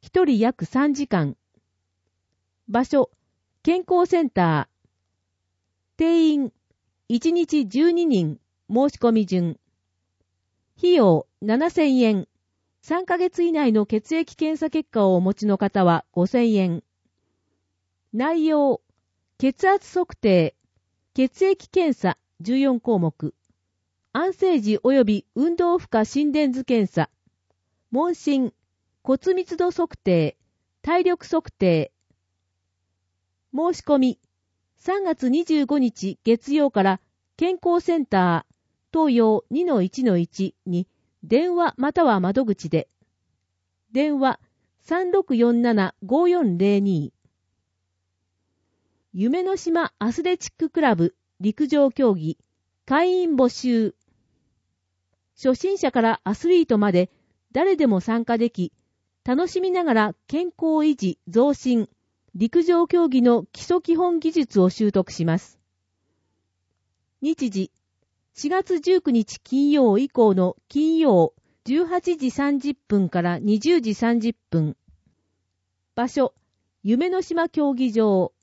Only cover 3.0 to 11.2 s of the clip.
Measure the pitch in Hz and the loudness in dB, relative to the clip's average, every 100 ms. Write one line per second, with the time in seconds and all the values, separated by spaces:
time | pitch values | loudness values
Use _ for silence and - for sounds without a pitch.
3 | 254 _ _ _ _ _ - 349 349 359 | 0 _ _ _ _ _ -2 -2 0 0
4 | 349 349 294 - 170 156 - _ _ _ | 2 0 0 0 2 0 -4 _ _ _
5 | _ _ _ _ _ _ _ _ _ _ | _ _ _ _ _ _ _ _ _ _
6 | 320 339 320 294 269 _ _ _ _ _ | 0 2 2 0 -4 _ _ _ _ _
7 | _ 233 320 339 339 302 226 233 330 339 | _ -2 0 0 0 -2 -2 0 2 2
8 | 339 226 160 151 _ _ _ 220 277 - | 2 0 0 -4 _ _ _ 0 0 0
9 | 240 226 196 180 175 156 _ _ _ _ | 0 0 0 -2 -2 -6 _ _ _ _
10 | _ _ _ _ _ _ _ _ 349 359 | _ _ _ _ _ _ _ _ 2 4
11 | 208 160 | 4 4